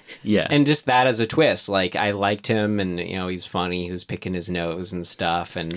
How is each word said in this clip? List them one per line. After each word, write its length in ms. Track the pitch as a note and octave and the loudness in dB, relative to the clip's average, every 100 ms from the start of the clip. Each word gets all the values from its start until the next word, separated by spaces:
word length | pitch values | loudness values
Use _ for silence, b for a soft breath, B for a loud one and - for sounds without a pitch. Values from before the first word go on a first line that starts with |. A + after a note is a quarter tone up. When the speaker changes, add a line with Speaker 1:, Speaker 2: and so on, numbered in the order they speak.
| B B | B B
Speaker 1:
Yeah. 240 | G#2 G2 - | 0 0 2
Speaker 2:
And 180 | D3 C#3+ | 2 4
just 200 | D3+ C3+ | 2 4
that 220 | B2+ C3 | 4 4
as 100 | A2+ | 2
a 80 | A2 | 0
twist, 420 | - C#3 F#2 - | 2 4 4 2
like, 280 | G2 F#2 - | 2 0 0
I 160 | G#2 | -2
liked 340 | G2+ G2+ G#2 - | 0 0 0 0
him, 320 | A2 G#2 G#2 | 2 2 0
and, 220 | F#2 F2 | 0 -2
you 160 | F2 F#2 | -4 -4
know, 100 | F2+ | -4
he's 160 | F2+ - | -4 -4
funny, 400 | F#2 F2+ F2+ F2 | -2 -2 -2 -4
he 40 | |
was 140 | F2+ | -4
picking 300 | - F2+ F#2 | -4 -6 -4
his 140 | F2+ E2 | -4 -2
nose 420 | F2 E2+ E2+ F2+ | -2 -2 -2 -4
and 120 | F2+ F2 | -2 -2
stuff, 500 | - F2 E2+ E2+ F2+ | 0 0 -2 -4 -6
and 180 | E2 | -6